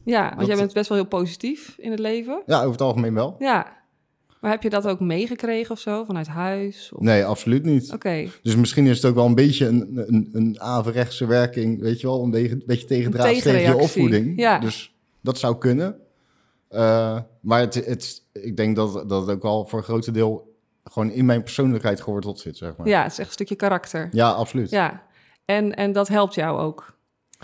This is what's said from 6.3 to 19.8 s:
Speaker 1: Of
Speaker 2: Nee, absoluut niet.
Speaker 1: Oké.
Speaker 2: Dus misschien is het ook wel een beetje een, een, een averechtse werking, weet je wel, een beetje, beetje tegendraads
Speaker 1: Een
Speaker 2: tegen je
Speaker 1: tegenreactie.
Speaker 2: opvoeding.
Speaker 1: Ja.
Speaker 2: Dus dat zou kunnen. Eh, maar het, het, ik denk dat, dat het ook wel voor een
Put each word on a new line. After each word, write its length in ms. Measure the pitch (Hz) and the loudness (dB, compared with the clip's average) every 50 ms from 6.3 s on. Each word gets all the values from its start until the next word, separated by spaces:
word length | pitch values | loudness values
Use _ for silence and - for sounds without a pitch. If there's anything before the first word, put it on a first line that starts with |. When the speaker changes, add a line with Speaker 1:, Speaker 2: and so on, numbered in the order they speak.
| 156 170 180 190 196 196 202 202 196 - - - - | -6 -6 -4 -4 -4 -4 -4 -6 -8 -12 -16 -16 -6
Speaker 1:
Of 60 | - | -2
Speaker 2:
Nee, 240 | 107 113 107 101 98 | 2 4 4 4 4
absoluut 400 | 98 107 - - 117 120 143 156 | 2 -2 -2 0 0 0 2 2
niet. 280 | 160 147 127 - - | 2 2 2 0 -2
Speaker 1:
Oké. 360 | - 220 - 196 170 156 - 180 - - | -8 -6 -4 -4 -4 -4 -6 -8 -10 -6
Speaker 2:
Dus 140 | - 113 110 | -2 2 4
misschien 300 | 117 120 - - 147 139 | 4 4 4 4 4 6
is 100 | 131 120 | 6 6
het 80 | 123 - | 4 4
ook 100 | 127 120 | 2 4
wel 120 | 123 120 | 6 4
een 80 | 120 117 | 6 6
beetje 320 | 123 143 143 131 - 139 | 6 6 4 4 2 2
een, 380 | 113 117 120 101 98 127 123 107 | 2 2 2 0 -2 -6 -6 0
een, 220 | - 120 110 104 - | 2 2 2 2 2
een 280 | - 113 113 113 107 - | 0 0 0 0 0 -4
averechtse 640 | 101 117 123 120 107 120 113 123 120 120 - - 127 | -6 -4 -2 -2 -2 0 0 -2 -2 -2 -2 -2 0
werking, 540 | 113 120 123 120 120 123 123 113 113 113 101 | 2 4 4 4 2 0 -2 -2 -2 -2 -2
weet 200 | 110 113 117 117 | -2 -2 -2 -2
je 60 | 131 | -2
wel, 160 | 131 131 127 | -2 -2 0
een 80 | 123 120 | 0 0
beetje, 320 | 113 113 123 113 117 135 - | 2 2 0 0 -2 -4 -2
beetje 200 | 127 123 120 - | -2 -2 -2 0
tegendraads 420 | - 139 123 117 127 - 120 - 240 | 0 0 0 0 0 2 2 4 4
Speaker 1:
Een 60 | 233 | 4
Speaker 2:
tegen 160 | 254 - 147 | 4 4 4
je 40 | - - | 4 4
Speaker 1:
tegenreactie. 440 | 175 170 131 127 147 156 - 190 | 4 2 2 2 2 2 2 2
Speaker 2:
opvoeding. 380 | 131 117 110 104 113 147 175 208 | 2 2 2 2 0 0 0 0
Speaker 1:
Ja. 180 | 240 226 196 135 | 2 2 2 2
Speaker 2:
Dus 360 | 117 110 - - - - _ _ _ _ _ _ | 0 -2 -6 -6 -12 -16 _ _ _ _ _ _
dat 180 | - 127 127 - | -4 -4 -4 0
zou 200 | - 120 120 123 | 0 -2 0 2
kunnen. 380 | - 127 123 143 180 196 208 - _ _ _ _ _ _ _ _ _ _ _ _ _ _ | 2 2 2 2 0 -2 -6 -10 _ _ _ _ _ _ _ _ _ _ _ _ _ _
Eh, 500 | 101 110 113 113 110 113 113 110 110 117 117 - _ _ | -2 2 2 4 4 4 2 0 -2 -6 -8 -12 _ _
maar 200 | - 107 117 120 | -2 2 2 2
het, 140 | 123 113 120 | 2 2 0
het, 480 | 123 - 117 127 - - - - - _ _ | -2 -4 -4 -4 -6 -6 -10 -14 -16 _ _
ik 240 | - 101 98 117 95 | -16 -12 -10 -6 -2
denk 200 | 107 107 110 107 | 0 0 2 2
dat, 160 | 107 110 104 95 92 78 101 | 2 0 0 -2 -4 -4 -2
dat 120 | 98 95 92 | -2 -2 -2
het 40 | 101 101 | -2 -4
ook 60 | 95 | -2
wel 220 | 110 107 107 107 98 | -2 -2 -2 -2 -2
voor 120 | - - | -4 -6
een 60 | 110 | -6